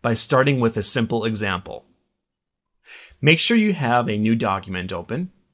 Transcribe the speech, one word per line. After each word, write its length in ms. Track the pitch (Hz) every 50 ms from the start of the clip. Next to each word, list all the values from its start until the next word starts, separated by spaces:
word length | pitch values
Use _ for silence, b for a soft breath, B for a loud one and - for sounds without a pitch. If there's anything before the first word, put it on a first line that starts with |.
by 100 | - 120
starting 480 | 113 - - - 143 131 135 143 139 127
with 160 | 117 113 110
a 60 | 107
simple 420 | 101 - - 135 117 - 120 113 107
example. 640 | 113 110 101 107 98 92 92 - - - - _ _ _ _ _ _ _ _ _ _ _ _ _ _ _ _ _ _ _ _ B B B B B B B B
Make 160 | 131 147 165 160
sure 180 | - - 233
you 160 | 226 214 214
have 380 | 190 160 139 117 120 123 120 117
a 80 | 107 104
new 160 | 107 110 117
document 580 | 113 120 104 95 98 95 95 92 92 90 92
open 380 | 95 87 87 - 113 143 185 185 _ _ _ _